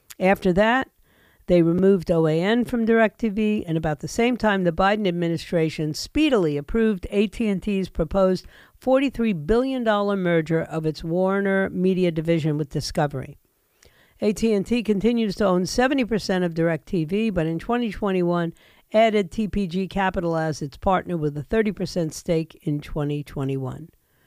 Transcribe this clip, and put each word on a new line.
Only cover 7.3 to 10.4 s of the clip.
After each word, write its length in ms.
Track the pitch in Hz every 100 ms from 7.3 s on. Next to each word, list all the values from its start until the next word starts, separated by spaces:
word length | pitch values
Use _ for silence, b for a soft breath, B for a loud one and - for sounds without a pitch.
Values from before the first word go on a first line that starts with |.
| - 220
and 140 | 190
T's 260 | - 196 185
proposed 580 | - 160 196 185 185 - B B B
forty-three 560 | 254 262 269 - 226
billion 500 | 175 147 226 269 262
dollar 340 | 226 208 202 196
merger 460 | 180 170